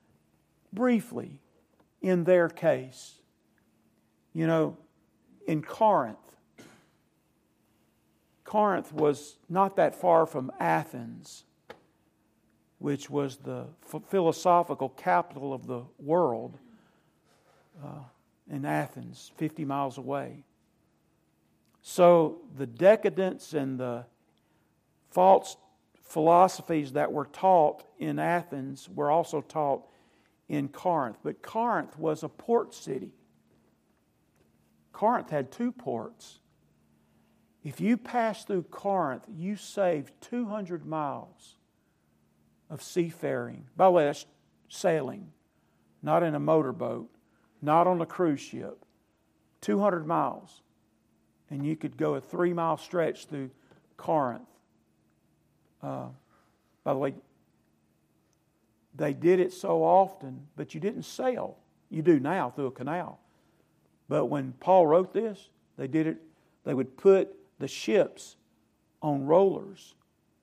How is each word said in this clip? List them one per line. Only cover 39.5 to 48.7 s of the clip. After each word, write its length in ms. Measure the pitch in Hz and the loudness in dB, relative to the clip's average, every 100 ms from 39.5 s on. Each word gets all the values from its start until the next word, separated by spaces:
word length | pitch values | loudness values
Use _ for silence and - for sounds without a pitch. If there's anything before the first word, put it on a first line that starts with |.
| 208 | -8
saved 560 | - 202 180 151 123 _ | -8 -2 0 0 -6 _
two 260 | - 240 220 | -10 -8 -6
hundred 380 | 214 180 170 | -8 -8 -10
miles 720 | 147 156 143 120 - _ - _ _ _ _ _ _ _ _ _ _ _ - | -8 -6 -6 -8 -12 _ -20 _ _ _ _ _ _ _ _ _ _ _ -20
of 140 | 143 | -18
seafaring. 840 | - 180 170 - 143 131 120 131 - | -6 -4 -4 -4 -6 -4 -6 -12 -10
By 120 | - 185 | 4 6
the 40 | |
way, 140 | 175 | 6
that's 220 | 147 147 - _ _ _ _ | 2 -2 -12 _ _ _ _
sailing, 640 | - 185 156 127 104 160 _ _ _ _ _ _ _ | -4 0 0 -2 -10 -18 _ _ _ _ _ _ _
not 200 | 147 165 | -2 0
in 120 | 165 | 2
a 60 | 147 | 0
motorboat, 720 | 143 160 135 - 120 117 - _ _ _ _ _ | 2 2 2 -4 -6 -8 -12 _ _ _ _ _
not 240 | 143 165 180 | 2 4 4
on 140 | 175 | 0
a 60 | 160 | -2
cruise 340 | - 170 139 | 0 0 0
ship. 440 | - 123 - | -6 -12 -12